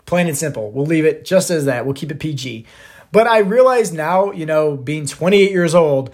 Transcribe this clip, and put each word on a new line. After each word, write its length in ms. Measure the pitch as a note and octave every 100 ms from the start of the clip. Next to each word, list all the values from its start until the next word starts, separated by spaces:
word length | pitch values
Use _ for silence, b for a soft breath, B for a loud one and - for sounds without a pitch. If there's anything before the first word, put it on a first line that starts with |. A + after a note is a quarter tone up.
| -
Plain 220 | F3 E3+
and 100 | C#3+
simple. 320 | D#3 A#2 G#2+
We'll 140 | C3 D3
leave 200 | D#3+ D#3
it 180 | -
just 260 | - F#3 -
as 160 | E3 C#3
that. 200 | B2 B2+
We'll 100 | C#3
keep 160 | D3
it 80 | C#3
P 140 | D#3
G. 320 | C#3 B2+ A2 A2 B B B B
But 120 | G3+ A#3
I 140 | A3
realize 540 | G3 A#3 B3+ B3 G3
now, 400 | E3 D#3 F#3 G3+
you 120 | F#3+ D#3
know, 300 | D#3 D3+ C#3
being 300 | B2+ D3+ D3
twenty-eight 460 | - E3+ G3+ G3
years 220 | F#3 E3+
old, 380 | E3+ D#3 C3+ A#2+